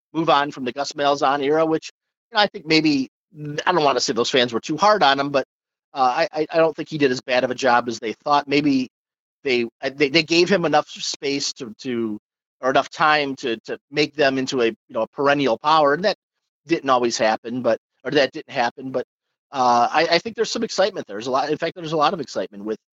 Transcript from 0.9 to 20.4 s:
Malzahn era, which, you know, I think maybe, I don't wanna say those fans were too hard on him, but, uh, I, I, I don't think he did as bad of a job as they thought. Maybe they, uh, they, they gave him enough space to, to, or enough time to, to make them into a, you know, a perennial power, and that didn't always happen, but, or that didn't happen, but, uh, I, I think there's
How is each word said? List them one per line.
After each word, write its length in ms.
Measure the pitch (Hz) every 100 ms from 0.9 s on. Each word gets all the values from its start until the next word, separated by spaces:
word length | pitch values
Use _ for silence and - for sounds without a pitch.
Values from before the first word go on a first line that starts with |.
Malzahn 480 | 147 143 143 143 143
era, 240 | 139 156
which, 260 | 160 160 - - _ _ _
you 40 | 226
know, 60 |
I 60 | 202
think 180 | 202 151
maybe, 420 | 160 156 143 127 _ _ 151 147 151
I 60 | 196
don't 140 | 175
wanna 160 | 147 123
say 120 | -
those 180 | 113 120
fans 220 | 135 123
were 80 | 113
too 160 | - 151
hard 280 | 214 208
on 160 | 139 139
him, 100 | 143
but, 140 | 139 - _ _ _ _
uh, 320 | 139 127 139 165
I, 20 |
I, 140 | 156 156
I 60 | 170
don't 180 | 165
think 140 | 151 151
he 100 | 156
did 140 | 139
as 80 | 127
bad 240 | - 127
of 80 | 127
a 20 |
job 320 | 123 131 120 120
as 140 | 110
they 140 | 117 -
thought. 240 | 147 143 139
Maybe 400 | 147 147 135 123 _ _ _ _ _
they, 220 | 139 120 117 -
uh, 100 | 135
they, 140 | 139 143
they 160 | 160
gave 240 | 160 165 180
him 160 | 196
enough 240 | 160 151 -
space 640 | 202 - - 143 143 -
to, 200 | - 120 -
to, 360 | 135 120 113 107 _ _ _ _
or 100 | 131
enough 200 | 139 -
time 460 | - 156 151 139 131
to, 200 | 131 113 -
to 120 | 117 _
make 280 | 147 147 151
them 200 | 139 135
into 260 | 131 135
a, 40 | 113
you 100 | 110 _
know, 120 | 120
a 40 | 110
perennial 520 | - 143 143 131 113
power, 360 | 151 160 143
and 100 | 151
that 120 | 202 - _ _ _ _ 147
didn't 240 | 165 135
always 260 | 127 120 -
happen, 460 | 110 113 117 127
but, 160 | 120 113 _ _
or 80 | 127
that 220 | 143 131
didn't 180 | 156 127
happen, 400 | 135 117 - 131
but, 140 | 131 - _ _ _ _
uh, 380 | 139 123 120 117
I, 160 | 156 165
I 80 | 170
think 180 | 233
there's 140 | 220